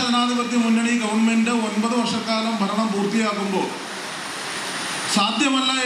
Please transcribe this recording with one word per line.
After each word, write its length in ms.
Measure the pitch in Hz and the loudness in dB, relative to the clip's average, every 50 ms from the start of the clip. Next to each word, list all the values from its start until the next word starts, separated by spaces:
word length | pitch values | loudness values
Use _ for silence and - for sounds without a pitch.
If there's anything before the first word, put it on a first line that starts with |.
| 254 | 0
ജനാധിപത്യ 520 | 240 240 240 240 247 247 240 240 233 240 240 226 | 2 2 2 2 2 0 0 -2 0 2 2 4
മുന്നണി 300 | 226 226 233 233 233 240 233 | 4 4 4 4 2 2 2
ഗവൺമെന്റ് 520 | 220 208 208 220 226 226 226 226 226 233 240 233 220 208 | 2 2 2 4 4 4 4 4 2 2 2 0 0 0
ഒൻപത് 260 | 202 214 220 233 247 240 | 0 0 0 0 2 0
വർഷക്കാലം 540 | 220 - 220 220 214 220 226 220 220 226 226 202 | 0 0 -2 -2 -2 -2 -2 -2 0 -2 -2 -2
ഭരണം 260 | 196 190 196 208 220 202 190 | -2 -2 0 0 0 0 0
പൂർത്തിയാക്കുമ്പോൾ 760 | 202 202 196 - 226 220 208 202 202 196 196 185 - - - - - - - - - - - - - - - - - - - - - - - - - - - - - - - - | 0 0 0 0 0 0 0 -2 -2 -2 -2 -2 -2 -2 -4 -6 -8 -10 -10 -10 -10 -10 -10 -10 -10 -10 -10 -10 -8 -8 -8 -8 -8 -6 -6 -6 -6 -6 -6 -6 -4 -4 0 2
സാധ്യമല്ല 560 | 208 202 220 220 - 285 269 262 262 262 269 269 262 254 | 2 2 2 2 2 2 2 2 2 2 2 0 0 0